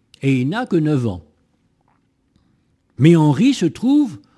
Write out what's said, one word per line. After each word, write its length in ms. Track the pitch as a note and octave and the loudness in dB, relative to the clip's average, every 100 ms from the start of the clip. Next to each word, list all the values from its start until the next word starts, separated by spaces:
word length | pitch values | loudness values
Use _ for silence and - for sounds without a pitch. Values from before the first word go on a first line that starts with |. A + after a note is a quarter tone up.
| _ - | _ -6
et 180 | C#3 C3 | -2 -2
il 80 | C3+ | -2
n'a 180 | A3 B3+ | -6 -4
que 100 | E3+ | -2
neuf 300 | D3+ C#3+ A#2 | 0 -2 -4
ans. 180 | F2 - _ _ _ _ _ _ _ _ _ _ _ _ _ _ _ _ - | -8 -14 _ _ _ _ _ _ _ _ _ _ _ _ _ _ _ _ 2
Mais 180 | D3+ E3+ | 4 4
Henri 380 | D3+ C#3+ C4 | 4 2 0
se 120 | B3+ F3 | 0 -4
trouve 540 | - B3 D4 B3+ B2 _ | -2 0 0 0 -6 _